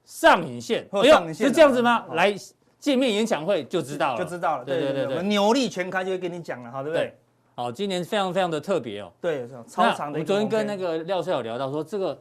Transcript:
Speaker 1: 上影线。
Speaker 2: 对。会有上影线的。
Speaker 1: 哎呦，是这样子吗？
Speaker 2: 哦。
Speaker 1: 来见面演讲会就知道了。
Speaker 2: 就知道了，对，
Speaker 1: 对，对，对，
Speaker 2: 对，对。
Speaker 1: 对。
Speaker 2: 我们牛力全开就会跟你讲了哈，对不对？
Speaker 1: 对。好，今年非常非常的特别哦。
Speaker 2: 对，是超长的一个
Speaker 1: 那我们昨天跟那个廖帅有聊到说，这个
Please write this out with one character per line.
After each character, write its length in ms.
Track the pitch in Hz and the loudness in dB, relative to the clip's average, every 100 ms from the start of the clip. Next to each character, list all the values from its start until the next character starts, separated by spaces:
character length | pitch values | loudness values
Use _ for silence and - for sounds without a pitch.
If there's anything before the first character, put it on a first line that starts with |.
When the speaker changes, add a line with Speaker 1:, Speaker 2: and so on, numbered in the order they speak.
Speaker 1:
上 400 | - - 320 240 | -20 4 6 6
影 160 | 156 120 | 2 -8
线。 280 | 120 214 - | -4 -4 -2
Speaker 2:
对。 100 | 202 | 2
会 40 | 262 | 4
有 80 | |
上 120 | 311 165 | 4 0
影 80 | |
线 100 | 156 | 0
的。 0 | |
Speaker 1:
哎 40 | 262 | 2
呦， 0 | |
是 60 | |
这 60 | 294 | 6
样 100 | 294 | 6
子 100 | 247 | 6
吗？ 220 | 240 226 - | 2 2 0
Speaker 2:
哦。 60 | |
Speaker 1:
来 200 | 160 196 196 - _ _ _ | 2 2 0 -10 _ _ _
见 180 | 285 254 | 0 2
面 160 | 269 | 2
演 140 | 202 220 | 2 0
讲 180 | 165 | 0
会 200 | 160 190 | 0 -2
就 180 | 123 180 | 0 -4
知 160 | 131 143 | -4 -2
道 160 | - | 0
了。 40 | 123 | 0
Speaker 2:
就 60 | |
知 140 | 170 175 | -4 -2
道 180 | 170 143 | -2 -2
了， 80 | |
对， 120 | 123 135 | -2 -2
Speaker 1:
对， 80 | |
对， 80 | 139 | 0
对， 20 | |
Speaker 2:
对， 100 | 135 | -2
对。 40 | 131 | -2
Speaker 1:
对。 80 | 131 | -2
Speaker 2:
我 40 | |
们 80 | 196 | 0
牛 240 | 208 208 | 2 4
力 160 | 262 226 | 4 0
全 220 | 180 180 | -2 -4
开 120 | 185 | -4
就 100 | 185 | -2
会 40 | 185 | -4
跟 160 | 175 | -4
你 80 | 175 | -8
讲 220 | 170 123 | -8 -10
了 80 | 120 | -10
哈， 120 | 135 | -8
对 80 | 143 | -4
不 60 | 156 | -2
对？ 100 | 110 | -4
Speaker 1:
对。 100 | - _ _ _ - | -8 _ _ _ -8
好， 160 | 120 | -6
今 160 | 117 202 | -4 -2
年 160 | 180 | -2
非 120 | 165 214 | -2 -2
常 160 | 190 | 0
非 80 | 180 | 0
常 80 | 180 | 0
的 120 | 156 | -2
特 180 | 151 175 | 0 -2
别 220 | 117 101 | -2 -8
哦。 100 | 92 - | -10 -6
Speaker 2:
对， 180 | 175 147 120 | -4 -4 -6
是 20 | 131 113 | -12 -8
超 240 | - 214 | 2 2
长 200 | 165 147 | 2 -4
的 80 | 147 | -4
一 20 | |
个 100 | 165 | 0
Speaker 1:
那 60 | 196 | 0
我 20 | |
们 60 | 214 | 2
昨 0 | |
天 0 | |
跟 160 | 214 | 0
那 120 | 208 202 | 0 -2
个 220 | 185 160 | -2 -2
廖 220 | 165 190 | -2 -2
帅 140 | 165 | 0
有 80 | 156 | -2
聊 160 | 113 120 | -2 -4
到 100 | 135 | -4
说， 100 | 147 | -4
这 160 | 156 208 | -4 -4
个 180 | 185 135 | -4 -4